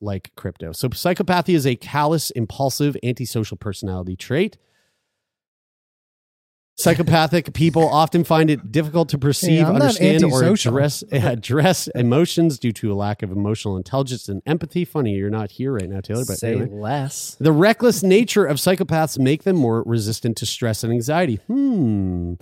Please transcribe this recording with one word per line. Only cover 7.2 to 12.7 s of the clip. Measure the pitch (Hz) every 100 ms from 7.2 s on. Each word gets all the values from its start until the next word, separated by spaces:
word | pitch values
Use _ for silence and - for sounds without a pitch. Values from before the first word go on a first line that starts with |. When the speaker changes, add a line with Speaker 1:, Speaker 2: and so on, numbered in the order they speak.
| 156 175 -
Speaker 1:
people | - 165 160 156
often | 143 156 175
find | 165 160 156
it | 143 113
difficult | 127 156 165 160
to | 143
perceive, | 135 139 180 160
Speaker 2:
Hey, |
I'm | 160
not | 185
Speaker 1:
understand, | - 208 180 160
or | 170 131
Speaker 2:
antisocial. | 131 202 120
Speaker 1:
address, | 127 147 - -
<laughs> |
address | 143 113 120 - 139 147 175 -
emotions | - 120 127 175 - 165 135
due | 123